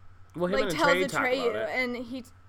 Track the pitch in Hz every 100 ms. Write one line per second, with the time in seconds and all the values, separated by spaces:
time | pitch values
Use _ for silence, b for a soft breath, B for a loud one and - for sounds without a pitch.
0 | - - - 160 180 208 202 156 - -
1 | - 147 247 262 240 214 214 220 247 240
2 | 240 262 233 -